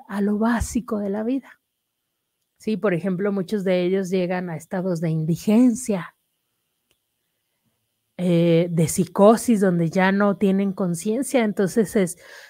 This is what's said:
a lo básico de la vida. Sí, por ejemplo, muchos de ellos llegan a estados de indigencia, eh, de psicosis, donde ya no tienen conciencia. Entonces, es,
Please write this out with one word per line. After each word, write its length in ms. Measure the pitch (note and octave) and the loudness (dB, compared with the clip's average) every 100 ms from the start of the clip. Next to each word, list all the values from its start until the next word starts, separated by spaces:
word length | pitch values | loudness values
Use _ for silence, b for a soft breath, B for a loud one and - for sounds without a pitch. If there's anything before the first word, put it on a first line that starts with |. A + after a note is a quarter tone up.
| - | -8
a 120 | G3+ | -2
lo 180 | G3+ G#3 | 0 0
básico 600 | A3+ A#3 - B3 - G#3 | 0 0 -2 -4 -4 -6
de 120 | G3+ | -4
la 140 | G3+ | -4
vida. 360 | A3 C4+ - - _ _ _ _ _ _ _ _ _ _ | -2 -4 -6 -18 _ _ _ _ _ _ _ _ _ _
Sí, 140 | - G#3+ | -6 -2
por 160 | G#3 | -2
ejemplo, 360 | F3 G3 F3+ G3+ | -2 -2 -2 -2
muchos 320 | G3+ F#3 G#3+ | -4 -4 -4
de 200 | F#3 F3+ | 0 0
ellos 260 | F3+ F#3+ F#3 | 0 0 0
llegan 400 | F#3 F3 F#3 F3+ | -2 -2 -4 -6
a 80 | D#3 | -10
estados 460 | - G3 F#3 E3+ | -8 -6 -2 -2
de 80 | E3 | -2
indigencia, 1080 | D#3+ D#3 E3 - G#3+ B3+ A3+ - F#3+ D#3+ - _ _ _ _ _ _ _ _ _ _ _ _ _ _ _ _ _ _ _ - | -2 -2 -2 2 4 4 2 -2 -6 -6 -16 _ _ _ _ _ _ _ _ _ _ _ _ _ _ _ _ _ _ _ -6
eh, 520 | F3+ E3+ E3+ E3 F3 | 0 2 4 2 2
de 180 | E3 D#3 | 0 0
psicosis, 720 | - F3+ - G3+ A3+ - A3 | 0 -2 4 6 6 2 2
donde 300 | G3 F3 E3 | 2 2 0
ya 220 | F#3 F#3 | 0 0
no 260 | G3 G#3 G3 | 2 0 2
tienen 340 | G3+ F#3+ G3 | 0 0 -2
conciencia. 720 | F#3+ F#3+ E3+ G#3+ A3 C#4+ C4+ | -2 -4 -4 -4 -4 0 0
Entonces, 500 | A3 - F#3+ - G3+ | 0 0 0 0 0
es, 220 | A3+ F3+ - B B B | 0 -2 -4 B B B